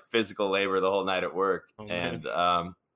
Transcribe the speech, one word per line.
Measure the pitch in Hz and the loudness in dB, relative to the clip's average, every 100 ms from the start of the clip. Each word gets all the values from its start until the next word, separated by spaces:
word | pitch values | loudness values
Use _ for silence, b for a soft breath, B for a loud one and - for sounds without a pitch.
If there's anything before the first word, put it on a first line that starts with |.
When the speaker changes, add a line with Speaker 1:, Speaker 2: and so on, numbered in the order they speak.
| - | 0
Speaker 1:
physical | 117 101 104 98 | 0 0 0 0
labor | 98 98 95 | 2 2 2
the | 95 | 2
whole | 98 | 2
night | 95 92 | 0 0
at | 90 | -2
work. | 85 95 87 - - | 0 0 0 -6 -16
Speaker 2:
Oh, | 107 | -6
man. | 87 87 85 | -4 -4 -4
Speaker 1:
And, | 67 | -4
um, | 69 87 87 87 90 _ | 0 2 2 -2 -10 _